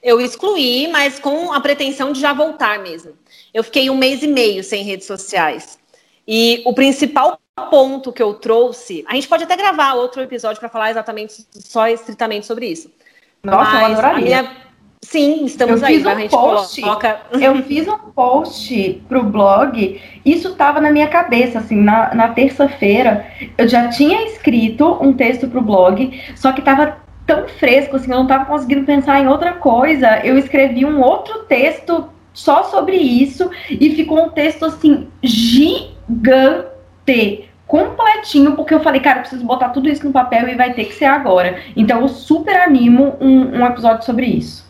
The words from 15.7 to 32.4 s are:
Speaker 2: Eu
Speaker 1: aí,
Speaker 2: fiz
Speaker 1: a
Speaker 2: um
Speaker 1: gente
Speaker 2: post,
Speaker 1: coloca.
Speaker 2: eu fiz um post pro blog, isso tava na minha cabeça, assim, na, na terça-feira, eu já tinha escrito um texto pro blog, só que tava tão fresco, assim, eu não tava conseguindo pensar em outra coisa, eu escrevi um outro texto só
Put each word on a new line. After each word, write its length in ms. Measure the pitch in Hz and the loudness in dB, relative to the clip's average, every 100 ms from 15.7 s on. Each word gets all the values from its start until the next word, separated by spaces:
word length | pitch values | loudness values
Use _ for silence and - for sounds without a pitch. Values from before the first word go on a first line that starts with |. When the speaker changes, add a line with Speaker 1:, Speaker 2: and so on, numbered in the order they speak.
| 226 | 2
Speaker 2:
Eu 80 | 277 | 2
Speaker 1:
aí, 80 | 311 | 2
Speaker 2:
fiz 100 | 190 | 2
Speaker 1:
a 60 | |
Speaker 2:
um 60 | 208 | -2
Speaker 1:
gente 120 | 208 | -2
Speaker 2:
post, 500 | 240 240 208 185 - | 2 2 0 -2 -6
Speaker 1:
coloca. 380 | 240 208 233 214 - | -6 -2 -4 -4 -6
Speaker 2:
eu 300 | 254 269 269 | 0 2 0
fiz 260 | 262 294 339 | -2 -4 -4
um 80 | 427 | -6
post 1040 | - - 247 269 320 - - 240 190 - - | -8 -2 0 0 -2 -12 -6 -4 -4 -6 -4
pro 140 | 254 | -2
blog, 800 | 214 202 196 202 277 233 190 - - - | 0 2 4 4 2 -2 -4 -4 -18 -4
isso 300 | 254 339 370 | 0 0 -2
tava 260 | 370 285 294 | -2 0 2
na 80 | 302 | 2
minha 180 | 294 302 | 2 2
cabeça, 500 | 339 349 240 247 233 | 0 0 0 0 -2
assim, 160 | 214 214 | -4 2
na, 380 | 208 220 - | 2 2 0
na 140 | 233 226 | 0 0
terça-feira, 1000 | 233 269 - 277 - 202 214 247 208 - - - - | 2 0 2 -2 0 0 2 2 0 -6 -18 -12 -2
eu 100 | 226 | 2
já 220 | 240 240 | 2 0
tinha 340 | 240 294 427 440 | 2 2 2 -4
escrito 720 | - - 233 220 - 302 349 | -2 0 0 0 2 2 4
um 120 | 277 | 2
texto 340 | 262 240 254 247 | 2 0 0 -4
pro 140 | 247 | -4
blog, 600 | 214 196 180 202 262 - - - | 0 4 4 2 -4 -6 -18 -2
só 160 | 269 | -2
que 80 | 262 | 0
tava 380 | 277 269 294 - - - - | 0 2 0 -2 -20 -14 -2
tão 220 | 302 - | -2 -2
fresco, 480 | - 269 254 285 269 | -4 2 2 2 -6
assim, 140 | 254 | -4
eu 60 | 254 | -2
não 80 | 262 | 0
tava 180 | 269 | 0
conseguindo 400 | 269 294 247 277 | 0 -4 -2 -2
pensar 340 | 277 285 269 277 | 2 0 2 2
em 80 | 269 | 2
outra 260 | 294 339 | 2 0
coisa, 640 | 349 285 233 285 294 247 214 | 0 0 2 2 4 2 2
eu 120 | 226 262 | 2 0
escrevi 480 | 269 285 269 240 | 2 0 0 2
um 160 | 277 302 | 0 2
outro 440 | 254 381 - 440 | 2 2 -4 -12
texto 640 | - 247 294 - - 339 - - _ | -4 0 0 -2 -4 -4 -6 -20 _
só 300 | - | -6